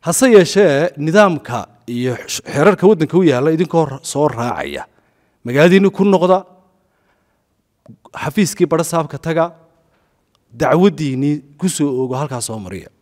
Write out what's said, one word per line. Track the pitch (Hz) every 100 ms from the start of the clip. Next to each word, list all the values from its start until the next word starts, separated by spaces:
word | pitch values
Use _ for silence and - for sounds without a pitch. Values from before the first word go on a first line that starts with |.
Hase | - 165 262
yeeshee, | 214 170 190 190 139 175 -
nidaamka | 151 190 202 156 - 120 - _ -
iyo | 120 127 117 -
sh-, | -
xeerarka | - - 185 185 185
waddanka | 190 156 175
u |
yaalla | 175 127 147
idinkoo | 160 180 165
ra-, | 151 135
soo | - 135 151
raacaya. | 117 120 85 69 71 - _ _ _ _ _
Magaaladiinni | 120 135 170 190 196
ku | 190
noqda, | 202 185 180 185 185 _ _ _ _ _ _ _ _ _ _ _ _ _ - - _
xafiiskii | - 160 208 180 -
badha | 175 165
saabka | 165 165 151 139
taga, | 160 160 170 - _ _ _ _ _ _ _ _ _
dacwaddiinni | 117 143 156 196 147 147 131 143 147 _ _
ku | 185
soo | - 143
oogo, | 127 127
halkaa | 127 147 127
soo | - 110
mariya. | 92 92 76 _